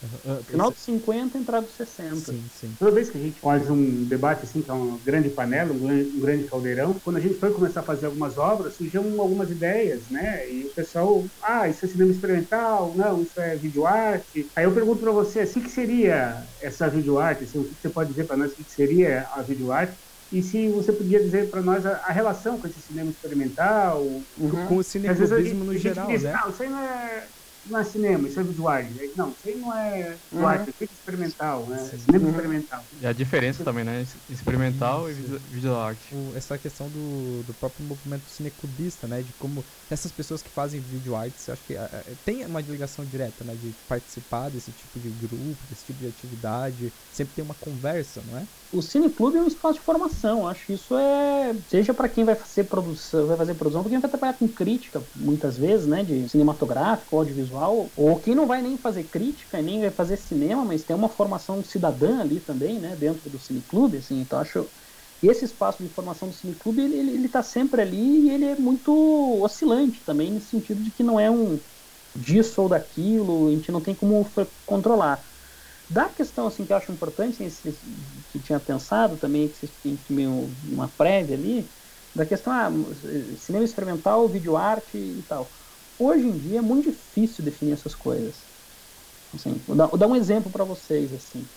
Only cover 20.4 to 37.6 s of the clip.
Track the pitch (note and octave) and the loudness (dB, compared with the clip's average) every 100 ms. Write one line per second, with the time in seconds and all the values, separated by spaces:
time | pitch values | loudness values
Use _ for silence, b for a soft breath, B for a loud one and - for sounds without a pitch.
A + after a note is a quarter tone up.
20.4 | F#3 G#3+ A3 G#3 F#3+ G#3 F#3 G#3 F#3 F#3+ | -2 0 2 2 2 0 4 4 4 2
21.4 | G3+ F#3+ F3+ F#3+ F#3+ F3+ F#3 F3+ A3 F#3 | 0 0 2 2 2 -2 0 0 0 0
22.4 | A3 A#3+ F3 D#3 - D#3 D#3+ D3+ D3+ C#3+ | -4 -4 -6 -10 -10 -6 -6 -6 -4 -2
23.4 | C3 C#3+ F#3 A3 F#3+ D#3 C#3 C3+ C3+ - | -2 0 2 4 4 2 0 -4 -10 -2
24.4 | D#3 E3 F#3 F3+ F#3 G3 G3 F3+ F#3 G3+ | 0 0 2 2 2 -2 0 4 4 4
25.4 | F3 G3 F#3+ F#3 G#3 F#3 G3+ A#3 C#3+ E3 | 2 0 -2 -2 -2 -2 -2 0 0 -2
26.4 | G#3 F#3 C4 C#4 C4+ B3 A#3+ A3+ A3 - | -2 -4 -6 -4 -6 -6 -8 -10 -12 -20
27.4 | - - G#3 A3 G#3 G#3+ G#3 E3+ C#3 - | -20 -20 -4 -2 -2 0 2 2 2 0
28.4 | F3+ D#3+ D#3+ C#3 A#2 A#2+ C#3 D#3+ D3+ B2 | -2 0 0 0 -2 -8 -8 -4 -4 -4
29.4 | G3+ A#3 A#3+ A3 G#3+ G3 E3+ E3+ - E3 | -8 -6 -6 -4 -4 -4 -6 -10 -10 0
30.4 | D#3+ E3 G#3 - G#3 - - F3+ E3 - | 2 2 -2 -8 -10 -10 -10 -6 -6 -4
31.4 | D3+ C3+ A#2 C3 C3 B2+ A#2+ F3+ D#3+ E3 | -4 -4 -6 -8 -8 -4 6 6 6 2
32.4 | D#3+ D3+ D3 B2+ - D3+ B2+ A#2+ C3 D3+ | -2 -4 -4 -12 -14 -6 -4 -2 0 2
33.4 | B2 C3+ D#3+ A#2+ A#2 A#2+ B2+ - - C3 | 0 -2 -4 -4 -4 -6 -8 -12 -14 -8
34.4 | - B2+ B2+ C3 C3 C#3+ E3 C#3+ C3 C#3 | -2 0 0 0 0 -2 -4 -8 -8 -10
35.4 | C3+ B2 C3 A#2+ A2 A2+ - C#3+ C3+ C3 | -10 -6 -2 -2 -2 -6 -10 -10 -8 -10
36.4 | - C#3+ C#3+ - C#3+ D3+ D3+ C#3 B2+ B2 | -10 -10 -10 -12 -12 -8 -8 -6 -6 -8
37.4 | A#2 A#2 | -10 -8